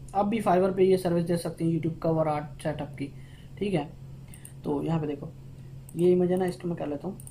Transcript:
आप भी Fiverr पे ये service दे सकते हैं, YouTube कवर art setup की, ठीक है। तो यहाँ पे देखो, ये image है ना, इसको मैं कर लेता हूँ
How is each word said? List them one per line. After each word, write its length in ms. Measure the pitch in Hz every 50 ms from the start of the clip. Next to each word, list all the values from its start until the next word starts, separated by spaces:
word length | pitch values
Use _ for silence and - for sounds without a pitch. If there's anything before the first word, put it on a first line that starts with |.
| - - -
आप 120 | 196 208
भी 140 | 202 233 220
Fiverr 340 | 208 202 175 185 190 196 185
पे 80 | 196 185
ये 120 | 190 185 180
service 260 | - 175 170 170 170
दे 120 | 170 170
सकते 280 | 170 - 165 165 - 165
हैं, 80 | 165
YouTube 260 | 165 160 165 165 160 -
कवर 280 | - 165 160 160 156 156
art 340 | 151 147 147 - - -
setup 320 | - 156 143 - 143 135 -
की, 120 | - 139 139 - - - - - - - - - -
ठीक 160 | 190 208 185
है। 100 | 156 143 160 - - - - - - - - - - - - - - -
तो 180 | - 147 143
यहाँ 180 | 151 151 165 165
पे 60 | 151
देखो, 220 | 147 143 135 - - - - - - - - - - - - - - -
ये 140 | 165 175 180
image 180 | 180 180 180 175
है 60 | 180 185
ना, 80 | 185
इसको 220 | 180 175 - - 175
मैं 80 | 170 -
कर 80 | 151
लेता 220 | 147 147 139 - 185
हूँ 200 | 196 - - -